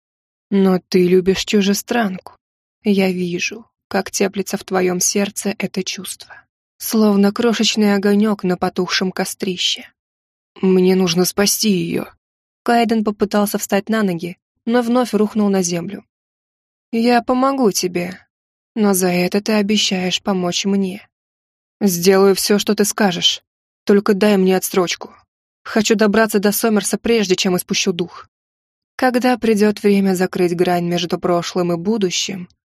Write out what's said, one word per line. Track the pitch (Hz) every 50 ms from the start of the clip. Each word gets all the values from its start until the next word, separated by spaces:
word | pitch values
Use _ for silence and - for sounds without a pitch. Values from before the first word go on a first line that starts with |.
| _ _ _ _ _ _ _ _ _ -
«Но | 202 196 190 190 185 180
ты | - - - 185 180
любишь | 175 180 185 180 190 185 - -
чужестранку. | - - 208 190 196 202 202 - - 240 240 226 190 185 180 - - - _ _ _ _ _ _ _ _ _ -
Я | 214 202 196 190 185
вижу, | 180 180 180 175 175 175 - - 208 226 - _ _ _ _
как | - - 196 190 -
теплится | - - 202 190 - 196 190 - -
в | 190 -
твоём | - 190 190 180 180 180 180
сердце | - - - 208 202 196 - - - 202 196
это | - - 175 - 190 180
чувство. | - - - 180 - - - - - - - _ _ _ _ _ _ _
Словно | - - - - 220 214 214 202 196 202 202
крошечный | 208 - 233 240 220 - 220 202 - 214 214 202 202
огонёк | 202 190 208 202 202 214 220 202 - -
на | 185 180
потухшем | - - 185 - - 180 - - - 190 185
кострище. | - - 190 - - - - 202 180 180 - - - - - - _ _ _ _ _ _ _ _ _ _ _ _ _ -
Мне | - 190 185 185 180 185 190
нужно | 185 190 175 165 180 180
спасти | 175 - - 202 202 - - - 214
её». | 196 175 170 170 - - - - - _ _ _ _ _ _ _ _ _ -
Кайден | - 233 233 233 220 226 226 214
попытался | 214 208 - 214 196 - 208 208 208 -
встать | 202 - - 208 196 - -
на | 214 220 208
ноги, | 190 175 165 175 170 180 _ _ _ _ _ -
но | 226 233 247 240
вновь | 233 240 254 247 - -
рухнул | 202 214 208 - 214 208 202
на | 196 190 180
землю. | 175 175 170 170 196 - - - _ _ _ _ _ _ _ _ _ _ _ _ _ _ _ _ _
«Я | - 226 226 247 240 240 233
помогу | - 254 254 262 269 277 269 254 202
тебе, | 175 - - 180 175 175 175 180 180 - _ _ _ _ _ _ _ _ _ _ -
но | 233 208 202 196
за | 180 185 180
это | 180 180 180 180 - 202
ты | 208 220 220
обещаешь | 214 202 196 214 208 - - 196 185 180 180 175 -
помочь | - - 185 180 175 175 175 - -
мне». | 196 196 196 196 185 190 202 - _ _ _ _ _ _ _ _ _ _ _ _ _ _ -
«Сделаю | 208 196 175 170 170 196 190 190 196 196 190
всё, | - - - 208 202
что | - - 208
ты | - 202
скажешь. | - - - 220 190 170 - - - - - _ _ _ _ _ _ _ _ -
Только | - 202 202 208 - 214
дай | 185 214 214 208
мне | 190 190 185 185
отсрочку. | 185 - - - 202 175 170 - - - - - - _ _ _ _ _ _ _ _ -
Хочу | - - 226 208 - 226
добраться | 202 220 208 196 220 226 214 - 208
до | 190 208 202
Сомерса, | - - 226 214 202 185 - -
прежде | 196 - 226 233 226 202 185 185
чем | - - 190 180
испущу | 180 - - 196 - - 202
дух». | 180 170 180 175 - - - _ _ _ _ _ _ _ _ _ _ _ _ _ _
Когда | - 262 262 240 247 220 254 254
придёт | 220 - 220 220 196 208 214 208 - -
время | 202 202 196 196 190 185
закрыть | 175 185 185 - 190 180 170 175
грань | 170 175 185 175 175 175
между | 175 175 175 175 165 180 170
прошлым | - 180 175 175 165 - - 185 175 175 170
и |
будущим, | 165 170 202 226 220 196 175 175 - - - 190 185 175 - _ _ _ _ _